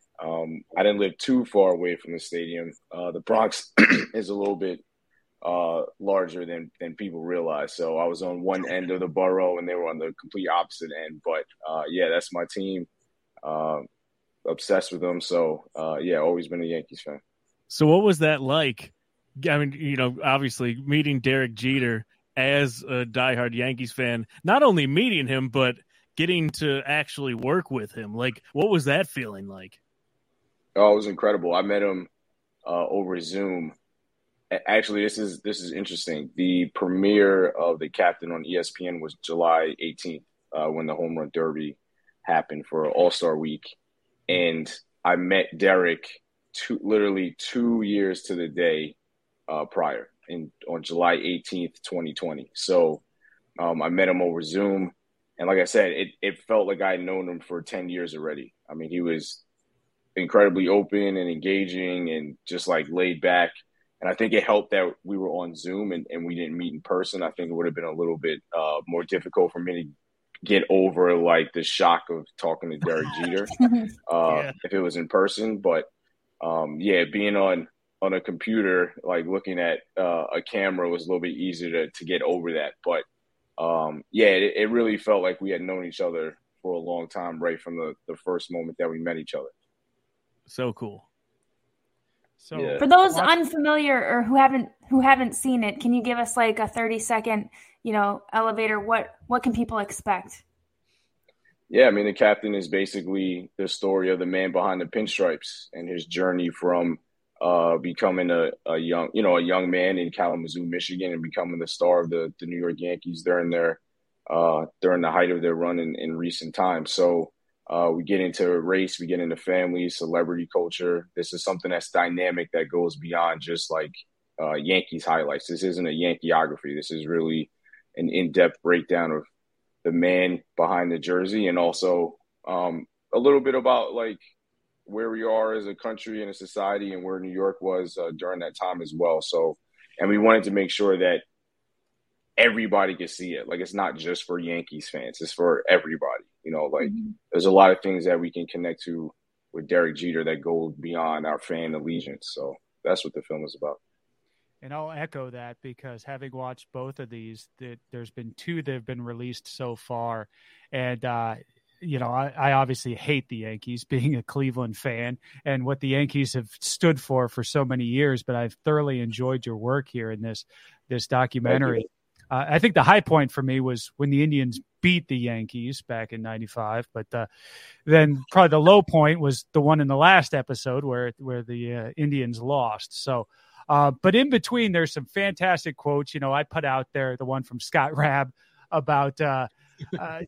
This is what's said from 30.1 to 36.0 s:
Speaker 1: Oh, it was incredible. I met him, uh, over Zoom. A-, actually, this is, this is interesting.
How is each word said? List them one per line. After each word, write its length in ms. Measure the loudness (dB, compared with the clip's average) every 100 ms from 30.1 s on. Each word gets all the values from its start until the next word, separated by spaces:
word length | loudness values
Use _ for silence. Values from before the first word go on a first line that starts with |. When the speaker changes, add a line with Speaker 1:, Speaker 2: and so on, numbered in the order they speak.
| _ _ _ _ _ _ 6
Speaker 1:
Oh, 180 | 8
it 20 | 6
was 120 | 2
incredible. 460 | 0 2 2 2
I 80 | 0
met 220 | 2 0
him, 240 | 0 -2 -8 _ _ _ _ _ -4
uh, 220 | -2 0
over 320 | -2 -2 -4
Zoom. 540 | -6 -4 -4 -4 -8 -12 _ _ _ _ _ _ -6
A-, 180 | -4 0
actually, 340 | 0 2 0
this 140 | 0 -2
is, 220 | -8 -6
this 200 | -8 -8
is 100 | -8
interesting. 600 | -8 -8 -8